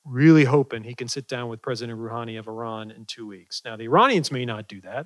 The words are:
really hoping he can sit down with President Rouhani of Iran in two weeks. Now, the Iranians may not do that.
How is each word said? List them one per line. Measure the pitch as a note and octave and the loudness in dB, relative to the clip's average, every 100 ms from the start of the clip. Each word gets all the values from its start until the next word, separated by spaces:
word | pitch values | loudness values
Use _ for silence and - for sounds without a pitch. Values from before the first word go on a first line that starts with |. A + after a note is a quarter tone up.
really | D3 B2 D#3+ D#3 C3 | -6 4 8 8 8
hoping | D3 C3+ A2+ | 4 2 -4
he | A2 B2 | -10 -10
can | A#2+ | -8
sit | C#3 B2 | -8 -8
down | B2 A#2+ | -8 -8
with | A2+ | -8
President | C3+ A2+ A#2 A2+ | -8 -6 -6 -8
Rouhani | A2+ A#2 A#2 A2 | -8 -8 -8 -10
of | G#2+ | -10
Iran | A2 A#2 A2 G#2+ | -10 -8 -8 -12
in | A2 G#2+ | -16 -16
two | - G#2+ | -14 -14
weeks. | F#2+ F2 - | -16 -14 -14
Now, | A#2+ A2 | -12 -10
the | |
Iranians | A2+ E3 B3+ G#3 - | 2 4 6 4 -2
may | B2+ A#2+ | -4 -4
not | A2 G#2+ | -6 -10
do | G2 | -16
that. | F#2 B2 | -12 -12